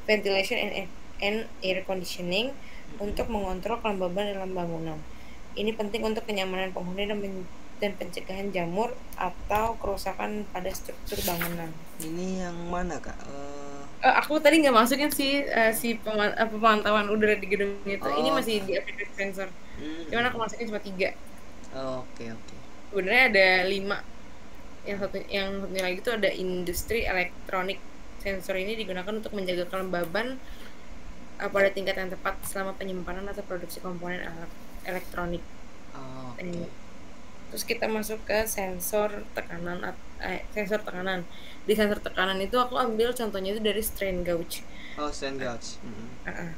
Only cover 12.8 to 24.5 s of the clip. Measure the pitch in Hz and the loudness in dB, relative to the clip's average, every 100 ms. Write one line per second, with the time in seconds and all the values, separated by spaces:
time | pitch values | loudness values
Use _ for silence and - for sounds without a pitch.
12.8 | 180 147 - - - 139 143 143 143 143 | 0 -2 -6 -8 -8 -8 -8 -8 -8 -8
13.8 | 143 - 262 - 240 302 302 320 294 233 | -8 4 6 8 6 8 10 10 10 10
14.8 | 233 277 294 294 277 277 277 - 226 226 | 8 6 4 4 4 4 4 6 6 4
15.8 | 240 233 - 214 208 - 220 214 226 214 | 0 0 0 2 2 4 0 6 6 8
16.8 | 202 214 208 214 214 208 196 196 202 202 | 6 4 4 4 6 4 2 2 2 0
17.8 | 196 196 214 - 254 269 240 214 190 185 | -2 0 2 4 4 4 4 2 2 0
18.8 | 196 196 202 - 196 190 190 - - - | -2 -6 -6 -4 -4 -2 -6 -6 -8 -6
19.8 | 147 160 165 226 247 233 226 208 233 208 | -6 -6 -2 2 2 2 -2 -2 -4 -4
20.8 | 202 190 190 - - - - - - 131 | -4 0 0 0 -8 -8 -8 -8 -8 -6
21.8 | 135 131 123 - 117 113 - - - - | -4 -4 -6 -6 -6 -6 -8 -8 -8 -8
22.8 | - 202 185 240 262 202 190 185 185 196 | -4 0 4 8 8 10 8 8 6 2
23.8 | 196 202 - - - - - | 0 -2 -4 -8 -8 -8 -8